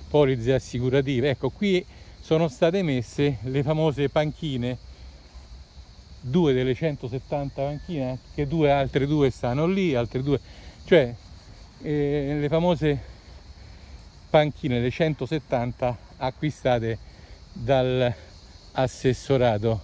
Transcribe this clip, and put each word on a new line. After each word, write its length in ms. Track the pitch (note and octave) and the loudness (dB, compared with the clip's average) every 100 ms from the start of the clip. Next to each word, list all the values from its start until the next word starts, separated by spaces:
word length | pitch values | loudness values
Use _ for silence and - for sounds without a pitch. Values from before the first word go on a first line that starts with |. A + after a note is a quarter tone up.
| - | 0
polizze 440 | D3 C#3+ C3 A2+ | 4 4 2 2
assicurative. 760 | C3+ - A#2+ B2 C3+ C3+ B2+ C#3+ | 0 0 -4 0 2 2 0 0
Ecco, 220 | C3 C3 | 0 -4
qui 340 | - G3+ F#3 - - - - | -2 0 0 -2 -12 -20 -14
sono 280 | - D#3+ E3 | 0 2 2
state 340 | - E3 F#3+ | 2 2 2
messe 560 | E3+ C3 A2+ - C#3+ C3 | 0 -2 -2 0 0 0
le 180 | C3 C3 | -4 -2
famose 480 | C#3 D#3 D#3+ B2+ C#3 | 0 0 0 0 0
panchine 760 | D#3 D3+ - D#3+ C3 A#2+ B2 - - - - - - - - - - - - - - B2 | 0 -2 -2 -6 -4 -4 -6 -10 -20 -20 -20 -20 -20 -20 -20 -20 -20 -20 -20 -20 -14 -2
due 260 | D3+ D#3+ | 2 4
delle 220 | B2+ C3 B2 | 4 2 0
centosettanta 880 | D#3+ C#3+ B2+ C3 - D3 C#3 - | -2 -4 -6 -8 -6 -6 -4 -4
panchine, 560 | C#3 D3 - E3 B2+ B2+ - | -6 -6 -6 -6 -4 -6 -8
che 140 | - C#3+ | -6 -2
due, 240 | E3 D3 | 2 4
altre 360 | C#3 C3+ C#3+ C#3+ | 4 2 0 0
due 220 | D3+ C3+ | 2 2
stanno 360 | - B2+ B2+ E3 | 0 -2 0 2
lì, 300 | G3 F3+ B2 | 2 2 0
altre 260 | A#2 B2+ | -2 -2
due, 180 | C3+ C3+ - - - - - | 0 -2 -2 -18 -20 -16 4
cioè, 300 | F3 B2 A#2+ - - - - - - | 6 6 -2 -16 -20 -20 -20 -20 -12
eh, 560 | D#3 D3 C#3+ D3 C#3 D3 | -4 -2 0 0 -2 -2
le 100 | C#3+ | 0
famose 520 | D#3+ F3 D#3+ D3+ C3+ - - - - - - - - - - - - - | 2 2 2 2 0 -4 -18 -20 -20 -20 -20 -20 -20 -20 -20 -20 -20 2
panchine, 500 | D#3+ D3+ - C3+ B2 | 4 4 0 -2 0
le 120 | B2 | 0
centosettanta 1040 | - D#3+ D3+ B2+ D#3 - B2+ A#2+ A#2+ B2 A#2+ - - | 0 -2 -2 -4 -6 -2 -2 -2 -4 -4 -4 -10 -8
acquistate 840 | C3 - D#3 - C3+ B2 A2+ A2 - - - - - | -6 -4 -6 -2 0 2 0 -4 -10 -20 -20 -20 -18
dall'assessorato. 2250 | - A#2+ C3+ B2+ B2+ B2 - - - - - - - B2+ - C3+ A#2+ - C3+ B2 G#2+ A2+ A2 | -6 0 2 2 2 0 -2 -10 -20 -20 -20 -8 -2 -2 0 0 0 2 2 4 2 0 -2